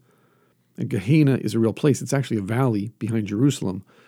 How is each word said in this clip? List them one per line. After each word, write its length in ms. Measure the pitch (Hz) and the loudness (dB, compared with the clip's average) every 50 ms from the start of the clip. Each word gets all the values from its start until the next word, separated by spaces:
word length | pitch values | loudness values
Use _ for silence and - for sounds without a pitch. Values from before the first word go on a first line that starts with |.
| _ _ _ _ _ _ _ _ _ _ _ _ _ _ _ - | _ _ _ _ _ _ _ _ _ _ _ _ _ _ _ -8
and 100 | 117 104 | -6 -4
Gehenna 480 | - 101 90 113 156 156 151 135 131 | -4 -2 0 4 4 6 6 4 2
is 180 | - - - 107 | 2 0 -2 0
a 40 | 113 | 2
real 160 | 113 110 92 | 2 0 0
place. 260 | - - 151 123 - | 2 2 2 2 0
It's 140 | 123 - 139 | -2 -2 -2
actually 240 | 139 127 - 120 107 | -2 -2 -2 -4 -4
a 40 | |
valley 500 | 98 90 110 123 135 127 110 101 104 113 - - | -4 -2 0 0 0 0 0 -2 -4 -6 -8 -8
behind 280 | 113 110 113 113 104 | -6 -4 -2 -2 -2
Jerusalem 580 | 95 101 104 131 151 - - - 98 92 98 - _ _ _ _ | -2 0 2 2 2 0 0 -4 -6 -6 -8 -12 _ _ _ _